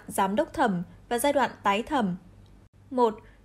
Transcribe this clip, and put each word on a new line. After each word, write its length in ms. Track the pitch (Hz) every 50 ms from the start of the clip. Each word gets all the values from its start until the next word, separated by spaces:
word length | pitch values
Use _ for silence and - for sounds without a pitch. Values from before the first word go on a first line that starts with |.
| - -
giám 280 | - - 196 190 202
đốc 160 | 247 330 -
thẩm 300 | - 320 285 226 185 175 180 - - - - -
và 100 | 240 233
giai 140 | 254 285
đoạn 180 | 285 285 240 - - -
tái 200 | - 208 202 208
thẩm. 340 | 233 - 320 262 220 185 175 180 - - - - - - - - - _ _ - - -
Một. 280 | 269 247 240 220 214 - - - - -